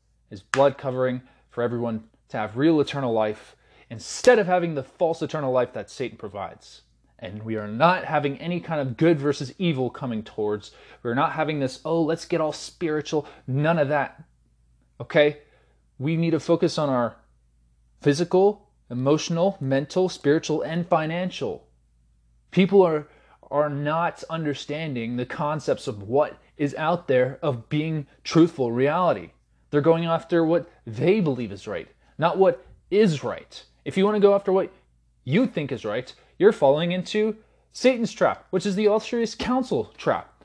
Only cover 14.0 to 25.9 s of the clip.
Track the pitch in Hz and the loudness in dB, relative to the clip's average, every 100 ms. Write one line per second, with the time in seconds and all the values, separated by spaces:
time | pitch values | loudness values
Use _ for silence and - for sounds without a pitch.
14 | 131 - - _ _ _ _ _ _ - | -2 -8 -20 _ _ _ _ _ _ -18
15 | 127 160 147 147 - _ _ _ _ - | 0 4 4 2 -10 _ _ _ _ -8
16 | 135 165 165 160 - 170 170 - 147 127 | -2 0 2 0 2 2 2 0 0 0
17 | 117 - _ _ _ _ _ _ _ _ | 0 -4 _ _ _ _ _ _ _ _
18 | 147 143 175 185 196 208 _ _ _ 123 | 0 0 2 4 4 2 _ _ _ -4
19 | 131 156 - 165 185 190 135 135 147 185 | 2 2 0 0 0 0 -2 -2 0 -2
20 | 185 - 143 156 - 156 - 165 175 165 | -2 0 2 2 0 -4 -2 -4 0 0
21 | 156 170 185 - 123 - - _ _ _ | 0 -4 -6 -6 -6 -8 -14 _ _ _
22 | _ _ _ _ _ - 190 196 180 156 | _ _ _ _ _ 2 4 6 4 2
23 | 147 _ _ _ _ 143 151 143 147 160 | -6 _ _ _ _ -2 -2 -2 -4 -2
24 | 170 - - 165 156 139 - 147 160 127 | -2 -4 -8 -6 -4 -6 -8 -8 -6 -6
25 | 113 120 123 - 147 151 139 139 - | -4 -4 -6 -6 -4 -4 -4 -4 -4